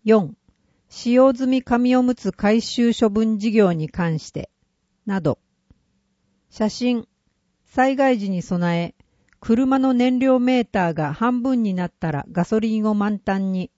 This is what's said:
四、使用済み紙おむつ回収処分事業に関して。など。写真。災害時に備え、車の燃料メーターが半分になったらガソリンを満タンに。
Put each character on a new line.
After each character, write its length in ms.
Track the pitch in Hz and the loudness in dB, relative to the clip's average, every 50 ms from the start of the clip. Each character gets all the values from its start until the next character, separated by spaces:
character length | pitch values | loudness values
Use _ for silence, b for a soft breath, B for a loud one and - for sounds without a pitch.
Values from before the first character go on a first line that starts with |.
| _ | _
四、 320 | 214 220 214 180 - - _ _ _ _ _ _ _ _ _ _ _ | 4 4 4 2 -2 -10 _ _ _ _ _ _ _ _ _ _ _
使 240 | - - - 240 240 | -20 -8 -2 2 4
用 200 | 254 262 269 254 | 6 6 4 4
済 140 | 247 262 | 2 0
み 160 | 254 262 262 - | 0 0 -2 0
紙 320 | - 240 240 247 247 254 | 0 0 0 2 2 2
お 80 | 254 254 | 2 2
む 120 | 247 247 | 0 -2
つ 180 | - - 196 - | -2 -4 -8 -6
回 280 | - - 202 214 233 | 0 0 2 2 2
収 320 | - - - - 240 233 226 | 0 -4 -2 0 0 0 2
処 160 | - 233 214 | 2 0 0
分 300 | 202 220 220 226 220 202 | 2 0 0 0 -2 -2
事 120 | 202 233 | -2 0
業 200 | 208 220 202 180 | 2 4 4 4
に 160 | 170 160 156 - | 2 -2 -4 -6
関 300 | - - 175 165 160 151 | -4 -4 -4 -2 -4 -6
し 120 | - - | -8 -10
て。 180 | _ 147 - _ _ _ _ _ _ _ _ _ _ _ _ | _ -14 -14 _ _ _ _ _ _ _ _ _ _ _ _
な 160 | 214 196 190 | -6 -6 -2
ど。 180 | 156 147 117 _ _ _ _ _ _ _ _ _ _ _ _ _ _ _ _ _ _ _ _ _ _ _ | -2 -2 -4 _ _ _ _ _ _ _ _ _ _ _ _ _ _ _ _ _ _ _ _ _ _ _
写 200 | _ - 214 214 | _ -4 -4 -4
真。 380 | - - 240 247 247 226 - _ _ _ _ _ _ _ _ _ _ _ _ | -2 -2 -2 -2 -2 -2 -6 _ _ _ _ _ _ _ _ _ _ _ _
災 300 | _ _ - 254 269 269 | _ _ 0 2 2 2
害 240 | 254 269 269 254 214 | 2 2 2 2 0
時 100 | 202 196 | -2 -4
に 120 | 190 180 | -4 -6
備 360 | - - 196 175 175 175 170 | -4 -4 -2 -2 0 0 0
え、 180 | 170 170 - _ _ _ _ _ _ _ _ _ _ | -2 -4 -6 _ _ _ _ _ _ _ _ _ _
車 400 | - - 226 233 269 262 262 269 | -2 0 0 2 2 2 2 2
の 140 | 262 269 254 | 2 2 2
燃 260 | 240 247 254 254 247 | 2 2 2 0 2
料 180 | 262 269 254 254 | 2 2 2 2
メ 220 | 247 247 254 247 | 2 2 2 0
ー 40 | 226 | -2
タ 240 | _ - 202 180 170 | _ -2 -2 -2 0
ー 40 | 160 | -2
が 200 | 160 156 143 156 | -2 -4 -4 -4
半 280 | - 226 247 247 247 | -2 -2 -2 -2 -2
分 220 | 233 269 262 240 226 | -2 -2 0 0 0
に 100 | 202 185 | -2 -2
な 140 | 180 180 | -4 -4
っ 60 | 175 _ | -6 _
た 140 | _ - 160 | _ -6 -4
ら 140 | 151 139 - - | -4 -4 -6 -6
ガ 120 | - 175 175 | -4 -4 -2
ソ 160 | - 220 220 | 0 -2 -2
リ 180 | 214 226 220 | 0 -2 -2
ン 80 | 220 214 | -2 0
を 80 | 214 214 | 0 0
満 260 | 208 202 214 214 196 | 0 -2 -2 -4 -4
タ 180 | _ 208 190 | _ -4 -2
ン 160 | 196 196 190 185 | -2 -2 -2 -4
に。 180 | 185 180 - _ | -4 -6 -8 _